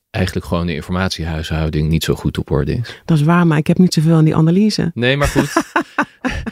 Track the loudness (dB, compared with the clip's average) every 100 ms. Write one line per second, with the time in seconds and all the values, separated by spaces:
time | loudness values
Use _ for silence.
0 | _ -4 -4 -4 -4 -4 -2 -4 -4 -4
1 | -4 -4 -6 -6 -4 -2 -2 0 0 0
2 | 0 -2 -2 -4 -2 -2 0 -2 -6 -8
3 | -2 0 2 2 2 2 2 4 4 4
4 | 4 4 4 4 2 2 2 0 -4 0
5 | 0 2 0 0 0 -2 -2 -4 -4 -6
6 | -6 _ -8 -6 -10